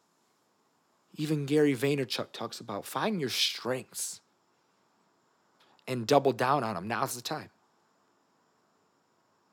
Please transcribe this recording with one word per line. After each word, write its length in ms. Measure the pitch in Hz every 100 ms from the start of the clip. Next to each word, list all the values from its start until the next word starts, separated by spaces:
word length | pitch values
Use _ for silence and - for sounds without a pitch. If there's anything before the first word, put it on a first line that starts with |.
| _ _ _ _ _ _ _ _ _ _ _ -
Even 320 | 151 151 139
Gary 280 | 151 147 127
Vaynerchuk 560 | 139 143 123 - -
talks 260 | - 113 -
about 260 | 117 101 -
find 340 | 131 185 202
your 120 | 127
strengths 880 | - - - 120 127 - - - - _ _ _ _ _ _ _ _ _ _ _ _ _ _ _ _ -
and 180 | 127 110
double 280 | 143 139
down 300 | 117 127 143
on 140 | 110 90
'em. 100 | 101
Now's 280 | 113 131 127
the 60 |
time. 260 | - 156 95 _ _ _ _ _ _ _ _ _ _ _ _ _ _ _ _ _ _ _ _